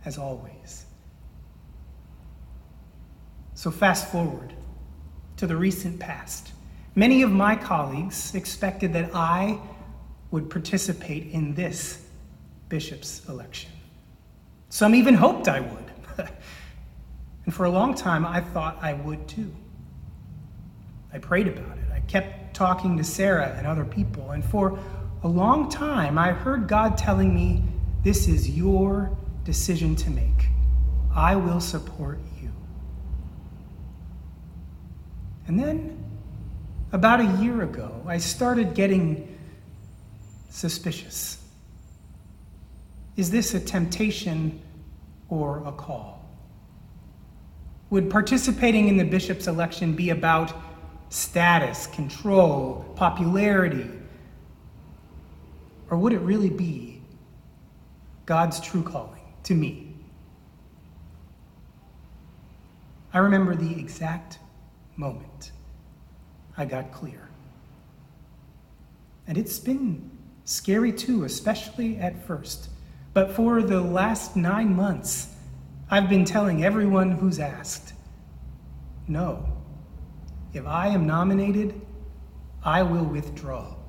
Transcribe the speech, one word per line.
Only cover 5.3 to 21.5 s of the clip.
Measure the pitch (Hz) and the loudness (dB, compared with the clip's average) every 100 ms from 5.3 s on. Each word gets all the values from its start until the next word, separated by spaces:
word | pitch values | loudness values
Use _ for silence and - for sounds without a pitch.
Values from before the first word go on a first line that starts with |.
| - | -6
to | 180 | -2
the | 165 | 2
recent | 185 - 175 170 | 2 0 -4 -8
past. | - 139 - - - - - - - - | -10 -12 -10 -12 -12 -18 -18 -18 -4 4
Many | 226 262 | 8 8
of | 254 | 8
my | 196 202 220 | 6 6 4
colleagues | - 165 139 135 185 - - | 2 0 0 -4 -6 -6 -6
expected | 190 - - 196 185 190 | -6 -6 -4 -4 0 0
that | 165 170 | 0 -2
I | 180 165 170 202 208 - - - - - - - | 0 2 2 2 -2 -8 -16 -16 -16 -16 -18 -6
would | 165 151 | -4 -4
participate | 180 - 190 - 165 - 151 156 | -6 -2 -2 -2 -6 -6 -8 -4
in | 165 151 | -4 -2
this | 147 180 - - - - - - - - - - | -2 -4 -4 -8 -10 -16 -20 -20 -20 -20 -20 -6
bishop's | 160 - 131 - - - | -6 -6 -10 -12 -14 -12
election. | 127 120 - - - - - - - - - - - - | -14 -12 -14 -14 -18 -20 -20 -20 -20 -20 -20 -20 -20 -10
Some | - 214 | 4 8
even | 233 254 | 8 10
hoped | 226 226 - - | 10 8 6 2
I | 135 | 0
would. | 127 - - - - - - | -2 -10 -14 -16 -14 -10 -10
<laughs> | - - - - - - - - - - - - | -10 -18 -18 -18 -18 -18 -18 -18 -16 -16 -10 -8
And | |
for | 165 180 | 0 2
a | |
long | 180 240 | 4 4
time, | 269 185 160 | 2 0 2
I | 170 175 | 2 -2
thought | 175 170 160 - | -2 -4 -4 -4
I | 160 | -6
would | 143 147 151 - | -4 -6 -8 -8
too. | - 208 151 - - - - - - - - - - - - - - - | -8 -8 -10 -18 -18 -18 -16 -16 -16 -16 -16 -16 -16 -18 -18 -18 -18 -14
I | 135 | -12
prayed | - 175 | 0 2
about | 202 | 2